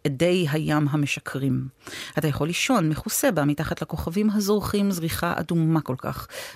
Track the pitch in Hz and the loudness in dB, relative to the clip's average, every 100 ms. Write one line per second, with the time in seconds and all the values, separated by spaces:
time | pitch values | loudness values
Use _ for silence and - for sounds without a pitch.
0 | 151 131 170 180 160 156 151 151 147 151 | -4 2 2 4 2 0 0 2 2 2
1 | 143 - - 131 139 131 131 - - - | 0 -2 -6 -4 0 -2 -4 -12 -16 -12
2 | - - 151 117 151 175 - 247 156 151 | -8 -2 -2 0 -2 0 2 2 2 0
3 | 220 - 277 165 143 147 156 170 160 156 | -2 0 2 2 2 0 -2 -4 -6 -6
4 | - 180 214 208 196 208 170 208 202 180 | -4 0 2 2 2 2 2 0 2 0
5 | 160 - 170 - 156 170 160 160 - 131 | -2 -2 -2 0 0 2 4 2 0 -4
6 | - 135 - - - | -4 -8 -10 -12 -12